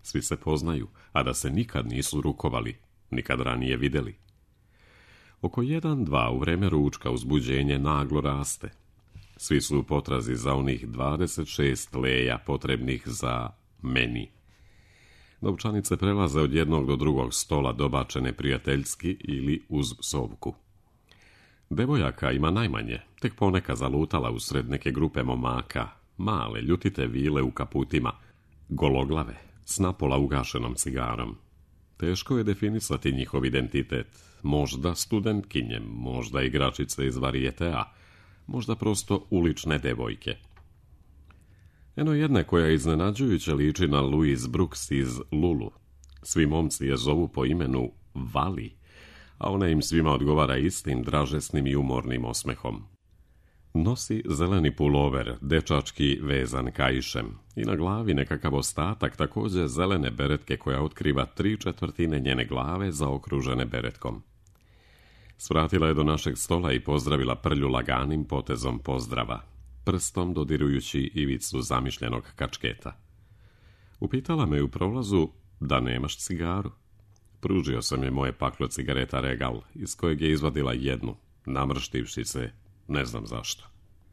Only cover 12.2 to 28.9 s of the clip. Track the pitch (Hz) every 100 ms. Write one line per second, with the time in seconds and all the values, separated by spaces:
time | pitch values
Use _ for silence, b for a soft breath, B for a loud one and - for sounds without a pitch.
12.2 | 62 60 - 67 73 60 64 62 - 58
13.2 | 64 60 58 - _ _ 64 64 60 58
14.2 | 55 _ b b b b b b b b
15.2 | b b 101 87 110 104 101 92 95 101
16.2 | 85 73 73 78 78 80 65 67 73 67
17.2 | 60 - - 73 65 58 71 67 64 65
18.2 | 64 60 65 64 - 69 69 - 85 -
19.2 | - 67 67 80 - 73 64 - - 73
20.2 | 55 50 - - _ _ _ _ b b
21.2 | b b b b _ 78 131 143 69 -
22.2 | 67 65 80 101 110 57 57 58 - -
23.2 | 117 - 98 92 - 60 65 71 78 80
24.2 | 60 58 - 67 60 69 69 65 78 69
25.2 | 62 62 62 62 - - 57 - _ -
26.2 | 95 98 55 55 64 90 98 - 62 64
27.2 | 71 73 64 - 64 73 65 76 62 b
28.2 | b b b - - 71 73